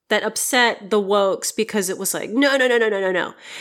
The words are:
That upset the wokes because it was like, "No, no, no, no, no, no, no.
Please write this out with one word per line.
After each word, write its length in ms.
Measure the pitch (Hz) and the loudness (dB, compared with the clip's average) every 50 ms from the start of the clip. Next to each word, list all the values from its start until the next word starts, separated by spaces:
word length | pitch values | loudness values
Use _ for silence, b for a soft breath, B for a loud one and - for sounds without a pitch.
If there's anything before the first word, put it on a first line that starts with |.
| _ _ | _ _
That 140 | 220 208 185 | -2 -2 0
upset 680 | 214 220 - - - 285 254 240 233 - - 208 185 | -2 -4 -4 -4 0 2 4 4 4 2 -2 -4 -2
the 100 | 214 208 | 0 0
wokes 500 | 202 190 208 202 196 196 175 - - - | 2 2 2 2 4 2 0 -2 -4 -6
because 380 | - - 214 - - 214 185 180 | -4 -4 -4 -2 -2 -2 -2 -2
it 80 | 185 - | -6 -6
was 160 | 196 - - | -6 -6 -4
like, 160 | 156 - - | -4 -6 -4
"No, 260 | 202 269 285 277 269 | 0 2 2 2 4
no, 120 | 269 254 254 | 2 2 2
no, 100 | 240 233 | 4 2
no, 100 | 226 220 | 2 2
no, 120 | 208 196 | 0 0
no, 100 | 190 185 | 0 0
no. 240 | 185 175 - - - B B B B B | 0 0 -2 -2 -6 B B B B B